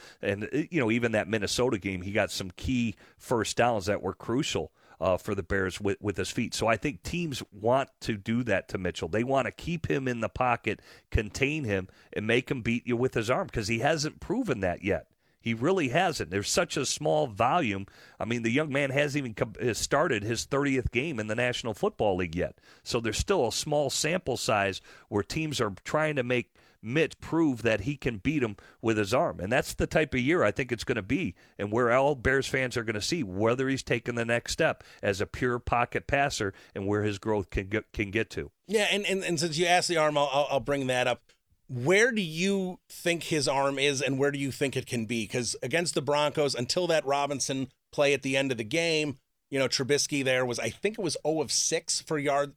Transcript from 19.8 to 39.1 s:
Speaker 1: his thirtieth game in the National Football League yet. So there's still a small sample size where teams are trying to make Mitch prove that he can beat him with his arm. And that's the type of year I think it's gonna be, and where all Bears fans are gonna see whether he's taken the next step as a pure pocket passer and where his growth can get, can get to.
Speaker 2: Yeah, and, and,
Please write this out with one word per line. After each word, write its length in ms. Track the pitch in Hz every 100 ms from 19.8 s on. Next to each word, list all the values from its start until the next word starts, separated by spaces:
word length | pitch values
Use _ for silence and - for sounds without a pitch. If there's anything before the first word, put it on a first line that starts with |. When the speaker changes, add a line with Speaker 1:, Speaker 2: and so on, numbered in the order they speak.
| - 139 170 110
Speaker 1:
his 240 | 104 117 -
thirtieth 440 | 135 143 131 -
game 300 | 117 156 123
in 60 | 107
the 80 |
National 400 | 110 123 120 120
Football 420 | 107 123 - 107 92
League 180 | 90
yet. 240 | 82 80 - - -
So 160 | - 127
there's 200 | 113 -
still 280 | - 190 120
a 60 |
small 380 | - - 147 135
sample 480 | - 147 180 - 117
size 420 | - 107 98 92 - - -
where 120 | 104
teams 380 | - 156 160 127
are 140 | 110 95
trying 320 | - 156 156 147
to 60 |
make 320 | 123 123 - _ _ _
Mitch 360 | 107 143 151 -
prove 400 | - 160 160 120
that 220 | 110 107
he 140 | 98 147
can 220 | 135 110
beat 240 | 131 156
him 140 | 117 101 - -
with 160 | 113 110
his 160 | 101
arm. 260 | 123 165 85
And 140 | 92
that's 220 | 131 -
the 120 | - 175
type 280 | 165 151
of 60 | 131
year 240 | 123 170
I 60 | 107
think 220 | 101 123
it's 120 | 117
gonna 180 | - 120
be, 320 | 98 143 131 - - -
and 120 | 104
where 220 | 110 123
all 220 | 123 139
Bears 320 | 139 131 135 127
fans 320 | 135 127 120
are 60 |
gonna 180 | 110 104
see 200 | - 175
whether 460 | 104 92 110 127 135
he's 140 | 135
taken 320 | - 120 -
the 100 | 120
next 280 | 113 120 -
step 300 | - 156 117 - -
as 180 | 104 95
a 60 | 107
pure 320 | - 127 123
pocket 480 | - 120 120 120 -
passer 480 | 139 143 - 101 - -
and 120 | - 98
where 160 | 104
his 160 | 104 101
growth 320 | 110 107 92
can 180 | - 95
get, 240 | 107 -
can 180 | - 101
get 200 | 107 113
to. 200 | - 73 - -
Speaker 2:
Yeah, 200 | 214 196
and, 140 | 196
and, 180 | 196